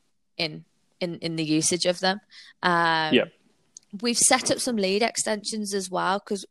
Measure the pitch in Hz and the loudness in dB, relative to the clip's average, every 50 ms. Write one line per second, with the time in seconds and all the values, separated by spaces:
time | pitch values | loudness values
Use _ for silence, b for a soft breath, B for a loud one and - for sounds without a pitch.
0 | _ _ _ _ _ _ _ - 170 156 156 165 160 _ _ _ _ _ _ - | _ _ _ _ _ _ _ -6 -6 -6 -6 -10 -18 _ _ _ _ _ _ -6
1 | 185 175 165 - - 165 165 160 160 151 151 156 156 - 185 170 - 180 180 - | -6 -6 -6 -4 -6 -4 -2 -2 0 2 2 2 2 2 0 0 0 0 -2 0
2 | 185 185 190 208 _ B B B B B B B - 180 175 170 170 165 165 160 | 0 0 0 -2 _ B B B B B B B 0 2 4 4 4 2 2 2
3 | 156 156 143 117 - 170 _ _ _ _ _ _ _ _ - - _ - - 190 | 2 2 2 2 2 0 _ _ _ _ _ _ _ _ -20 -20 _ -16 -10 -4
4 | 233 240 240 - - - 269 254 254 - 285 - - 262 240 214 196 185 196 208 | -2 -2 0 2 4 4 4 4 2 0 -2 -2 -2 -2 -2 0 0 2 2 2
5 | 233 - - - - 220 220 214 208 - 226 214 208 196 202 196 185 185 180 175 | 0 0 -2 -2 -2 -2 -4 -4 -4 -6 -6 -6 -6 -4 -4 -4 -4 -4 -4 -2
6 | 170 175 190 202 - - 214 190 - - | 0 0 0 -2 -2 -4 -6 -6 -8 -10